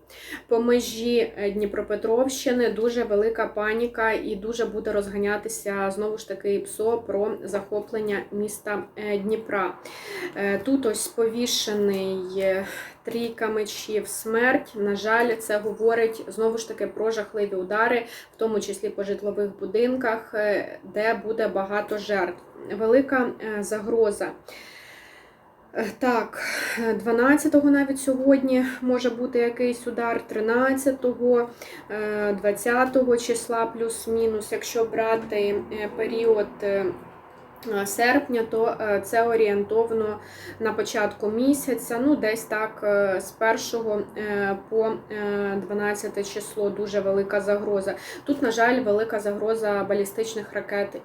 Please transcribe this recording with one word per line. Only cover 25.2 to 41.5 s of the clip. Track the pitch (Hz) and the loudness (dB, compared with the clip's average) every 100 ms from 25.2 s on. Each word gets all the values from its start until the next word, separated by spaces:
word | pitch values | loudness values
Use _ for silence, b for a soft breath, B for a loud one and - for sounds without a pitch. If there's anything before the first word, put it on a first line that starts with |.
| B B - _ - | B B -20 _ -12
Е, | - 214 - | -6 -6 -2
так, | 254 233 202 - B B B B | 0 2 0 -6 B B B B
е, | 226 | 0
дванадцятого | 202 208 226 254 302 302 294 285 | 0 2 4 6 6 6 6 8
навіть | 285 269 269 | 6 4 0
сьогодні | 277 262 269 269 262 254 254 B | 0 4 6 6 6 4 2 B
може | 254 247 247 | 0 2 0
бути | 233 254 247 | -2 0 2
якийсь | 240 233 247 240 240 | 0 2 0 0 -4
удар, | 226 233 233 - | -2 -2 -2 -4
тринадцятого, | 214 214 240 262 269 269 262 247 233 240 240 240 B B B - | -2 2 4 4 4 2 2 0 2 4 4 2 B B B -10
е, | 214 214 208 208 | -4 -2 0 0
двадцятого | 196 202 202 240 247 254 262 254 240 | 2 0 0 2 4 4 4 6 4
числа | 240 233 - 226 226 | 2 -2 -2 -2 -2
плюс-мінус. | 226 226 226 226 226 226 214 214 | -2 -4 -4 -2 0 2 0 -4
Якщо | 214 - 233 | -6 -4 -2
брати, | 226 220 220 226 226 208 202 202 - | 0 0 2 0 0 0 0 0 -4
е, | 214 208 226 | -6 -6 -4
період, | 220 226 226 214 202 - | -2 2 4 4 2 -4
е, | 202 196 185 - - - - - - - 233 | -2 0 0 -4 -12 -20 -20 -20 -20 -12 -4
е, | 202 202 | -2 -2
серпня, | - 240 277 285 240 226 | 2 4 4 2 0 0
то, | 220 233 - | 0 0 0
е, | 220 196 | 0 0
це | 196 226 233 | 2 2 4
орієнтовно | 226 214 202 202 220 226 226 214 208 B B 180 - | 4 4 2 2 2 2 0 -2 -4 B B -16 -4
на | 220 | -2
початку | 220 208 226 202 - 214 | -2 -2 0 0 0 -2
місяця, | 220 262 | 2 4